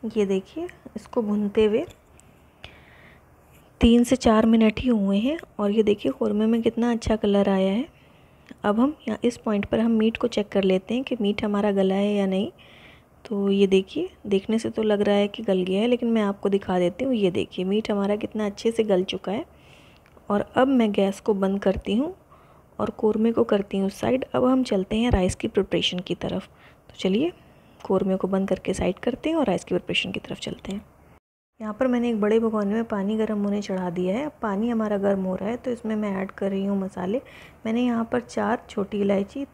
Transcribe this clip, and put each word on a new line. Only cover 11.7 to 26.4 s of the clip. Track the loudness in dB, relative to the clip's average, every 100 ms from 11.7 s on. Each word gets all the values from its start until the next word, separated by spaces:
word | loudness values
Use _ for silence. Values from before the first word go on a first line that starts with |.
गला | 2 2
है | 2 0
या | 0 0
नहीं। | 0 -2 -8 -20 -20 -20 -20 _ -20
तो | -8 -2 0
ये | 4 4
देखिए | 4 2 -6 -6 -8 -2
देखने | -2 0 -2
से | -2
तो | -2
लग | 0 2
रहा | 2
है | 2 2
कि | -2
गल | -2 0
गया | 2 0
है, | 2
लेकिन | 2 2
मैं | 2
आपको | 0 0 0
दिखा | 0 0 2
देती | 2 0
हूँ। | -2
ये | 2 2
देखिए | 0 -4 -4
मीट | -2 0 0
हमारा | -2 0 -2
कितना | -4 -4 -4
अच्छे | -2 -4
से | 0
गल | 2 2
चुका | 0 -4 -6
है | -6 -8 -16 -20 -20 -20 -20 _ -20 -4
और | -2 0
अब | 2 4
मैं | 4 2
गैस | 2 0 0
को | -2 0
बंद | 2 2
करती | 0 0 0 0
हूँ | -2 -6 _ -20 -20 -20 -20 -6
और | -6
कोरमे | 0 0 2 2
को | 2
करती | 2 2 0 -2
हूँ | -2
साइड। | -2 -2 -2 0
अब | 0
हम | 2 2
चलते | 2 -2 -2 0
हैं | 2
राइस | 2 2
की | -2 -2
प्रिपरेशन | -2 0 0 -2 -4
की | -6 -6
तरफ। | -4 -6